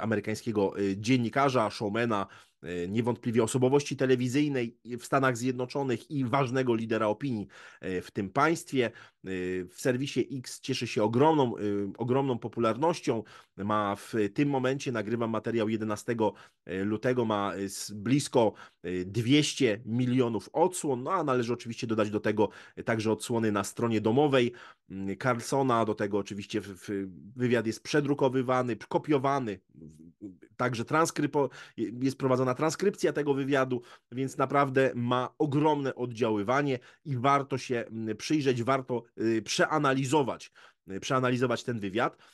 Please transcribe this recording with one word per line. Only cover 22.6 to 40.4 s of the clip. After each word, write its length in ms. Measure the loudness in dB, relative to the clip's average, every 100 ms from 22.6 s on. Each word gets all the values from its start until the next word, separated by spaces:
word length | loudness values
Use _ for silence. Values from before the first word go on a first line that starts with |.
| -16 -8
e, 60 |
także 300 | -2 0 0
odsłony 400 | -2 0 0 2
na 120 | 0
stronie 360 | -2 -2 0 2
domowej, 520 | 4 4 4 4 2 -2 -20 -20 _
mm, 260 | -8 -6 -2
Carlsona, 600 | 0 0 0 0 4 4
do 100 | 2
tego 240 | 0 0 -2
oczywiście 420 | -2 -10 -6 -6
w, 60 | -6
w, 420 | -14 -8 -6 -6 -12 -16 -4
wywiad 300 | 2 2 2
jest 160 | -6
przedrukowywany, 960 | 0 0 2 2 2 2 0 0 0 -4
kopiowany, 840 | -2 -4 0 0 2 0 -2 -8 _
w-, 840 | -20 -20 -20 -20 _ -18 -18 -20 -2
także 280 | -2 -2
transkrypo-, 640 | 0 2 2 0 0 0 -2 -4 -16 -6
je-, 140 | -6 -2
jest 160 | -4 0
prowadzona 360 | 2 2 2
transkrypcja 580 | 0 -2 0 -2 2 0
tego 220 | 0 0
wywiadu, 480 | 0 2 2 2 -2 -6 -20 _
więc 240 | -6 -6 0
naprawdę 560 | 2 4 4 4 2
ma 400 | 2 0 0 0 _
ogromne 560 | 0 4 2 2 -2
oddziaływanie 840 | -4 -6 0 0 2 2 2 2 -2 -6 _
i 120 | -6 0
warto 420 | 4 4 2 -6
się, 260 | -2 -4 -4
mm, 300 | -6 -6 -6
przyjrzeć, 460 | 0 2 2 2
warto, 400 | 2 0 0 -6 -6 -2
y, 220 | 0 0
przeanalizować, 1120 | 0 0 2 2 2 2 2 2 2 -4